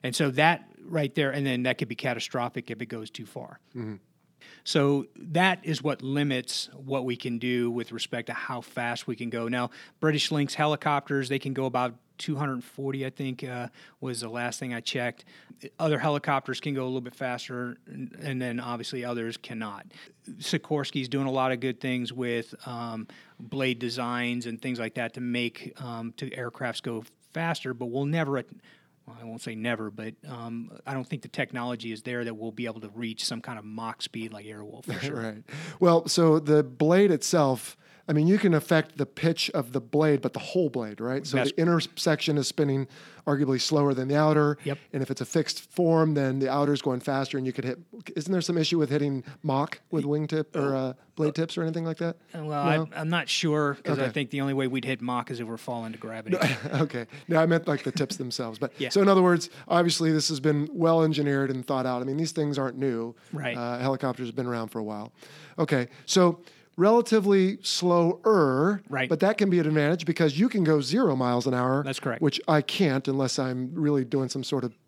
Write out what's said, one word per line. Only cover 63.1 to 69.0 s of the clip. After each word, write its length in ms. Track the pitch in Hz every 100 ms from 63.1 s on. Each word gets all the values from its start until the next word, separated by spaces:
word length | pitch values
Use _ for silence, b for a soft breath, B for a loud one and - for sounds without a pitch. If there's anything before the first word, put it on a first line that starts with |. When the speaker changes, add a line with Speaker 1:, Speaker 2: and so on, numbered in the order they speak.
| 117 b
Speaker 1:
Right. 200 | 147 135
Speaker 2:
Uh, 240 | 120 120 120
helicopters 480 | 131 135 135 123 123
have 80 | 120
been 100 | 123
around 220 | 120 110
for 100 | 113
a 60 |
while. 280 | 107 104 110 B B B B -
Okay. 300 | 156 139 123 B B
So 340 | 190 175 170 B B B -
relatively 840 | 196 233 233 220 196 196 185 196
slower, 1200 | - - 175 175 170 185 220 208 147 131 170 202 -
Speaker 1:
Right. 200 | 139